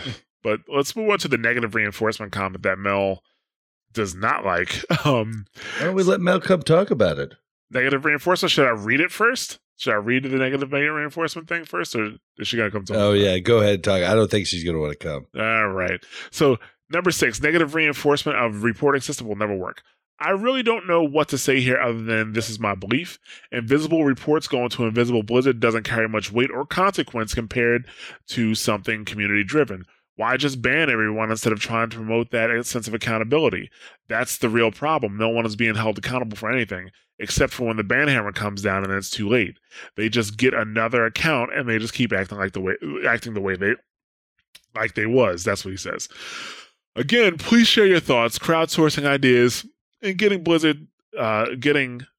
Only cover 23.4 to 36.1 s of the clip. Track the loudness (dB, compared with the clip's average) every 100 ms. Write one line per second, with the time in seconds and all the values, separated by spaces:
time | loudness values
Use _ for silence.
23.4 | -10 -6 0 2 2 2 2 0 2 0
24.4 | 0 -2 -2 -2 -2 2 2 2 2 2
25.4 | 4 2 2 0 -2 -2 0 -2 -2 0
26.4 | 0 -2 -4 0 0 0 -4 -4 -4 -4
27.4 | -4 0 2 2 -2 -16 -18 -18 -10 -2
28.4 | 0 0 0 -2 -2 -6 -6 -4 0 0
29.4 | 0 0 0 -2 -14 _ _ -6 -2 0
30.4 | -2 0 0 2 2 0 0 -2 -2 -2
31.4 | -2 -2 -2 -2 -2 -6 -4 -2 -2 0
32.4 | 0 0 -4 -6 -6 -6 -2 -2 0 2
33.4 | 2 -2 -8 _ -20 -20 -6 -4 -4 -2
34.4 | 0 2 2 0 -2 0 -2 -2 -2 0
35.4 | -2 -2 -2 0 -2 -2 -4